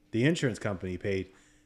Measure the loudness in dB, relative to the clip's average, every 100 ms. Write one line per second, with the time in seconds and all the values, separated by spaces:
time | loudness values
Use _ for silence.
0 | _ 2 2 4 0 0 -4 -4 -4 -4
1 | -2 -2 -2 -10 _ _